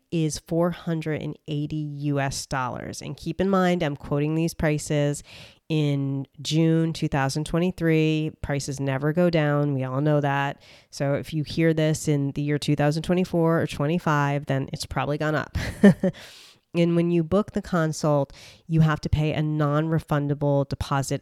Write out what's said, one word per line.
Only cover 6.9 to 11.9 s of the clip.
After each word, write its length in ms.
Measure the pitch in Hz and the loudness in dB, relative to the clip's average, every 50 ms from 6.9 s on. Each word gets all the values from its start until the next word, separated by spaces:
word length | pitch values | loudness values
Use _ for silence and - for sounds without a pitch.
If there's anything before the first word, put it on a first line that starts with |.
two 160 | 160 - 160 151 | -2 -2 -4 -2
thousand 360 | - 139 135 135 - 151 156 | 0 0 0 0 -2 -2 -4
twenty-three. 880 | - - 165 175 185 - - 165 165 160 156 156 156 156 156 156 156 - - | -2 0 0 0 0 -2 0 2 2 4 4 4 2 2 0 -2 -4 -6 -8
Prices 360 | - - 143 139 - - 131 135 | -6 -4 -4 -4 -4 -6 -6 -4
never 360 | 139 139 135 131 147 151 151 | -2 -2 -2 0 0 0 2
go 160 | 180 180 175 | 4 2 4
down. 420 | 165 160 151 147 143 147 147 147 | 4 4 2 4 2 2 2 0
We 120 | 139 131 131 | 0 -2 -4
all 180 | 131 127 135 | -4 -2 0
know 180 | 147 151 151 147 | 2 2 2 2
that. 400 | 143 139 139 139 139 143 - - - - - - _ _ | 2 2 0 0 -2 -4 -6 -10 -16 -20 -20 -20 _ _
So 240 | - - 147 139 143 | -8 -4 -2 -2 -2
if 180 | 104 - - | -2 -4 -4
you 120 | 160 156 143 | -6 -6 -4
hear 280 | - - 147 156 165 | -4 0 2 2 2
this 360 | 160 160 156 156 | 4 2 2 0